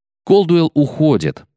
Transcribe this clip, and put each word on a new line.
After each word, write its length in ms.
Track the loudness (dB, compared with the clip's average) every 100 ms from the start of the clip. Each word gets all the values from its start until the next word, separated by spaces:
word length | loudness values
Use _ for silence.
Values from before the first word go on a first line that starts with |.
| _ _
Колдуэлл 460 | 0 0 2 0 0
уходит. 680 | -2 -2 0 0 0 -2 -8 -18